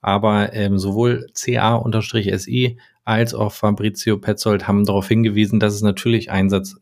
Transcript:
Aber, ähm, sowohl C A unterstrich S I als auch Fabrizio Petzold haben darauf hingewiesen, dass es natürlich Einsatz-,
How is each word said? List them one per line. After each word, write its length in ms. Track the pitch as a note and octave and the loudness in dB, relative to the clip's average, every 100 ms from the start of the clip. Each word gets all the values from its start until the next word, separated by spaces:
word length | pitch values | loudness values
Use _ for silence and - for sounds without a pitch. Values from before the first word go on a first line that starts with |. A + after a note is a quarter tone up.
Aber, 520 | - G2+ G#2+ G#2 G#2 | -2 2 2 2 0
ähm, 260 | A2 G2+ G2 | 0 0 0
sowohl 480 | G2 G#2 A#2+ A#2+ - | 0 0 0 0 -6
C 240 | - - A#2+ | -10 -4 0
A 160 | G#2+ | 2
unterstrich 540 | A#2 A#2 G#2+ - A2 G2 | 0 0 -2 -2 -2 0
S 160 | G2 - | -2 -2
I 320 | B2 B2+ A#2+ _ _ | -2 -2 -4 _ _
als 300 | - A2 A#2 | -2 0 0
auch 160 | A2+ G#2+ | -2 -4
Fabrizio 640 | - G#2 G2+ G#2 G2 A2+ G2+ | 0 0 0 -2 -2 -2 -2
Petzold 500 | G#2+ G#2 A2 G2+ - | -2 -2 0 0 0
haben 160 | G2+ | 2
darauf 240 | G2+ G2 - | 2 0 0
hingewiesen, 500 | A2 A2+ G#2 G#2 A2 | 2 2 2 2 2
dass 160 | G#2 | 0
es 80 | G2+ | 2
natürlich 480 | G#2 G2 A#2+ A2+ - | 0 0 0 0 0
Einsatz-, 460 | F#2+ F#2+ G2 F#2+ - | 0 2 2 -2 -12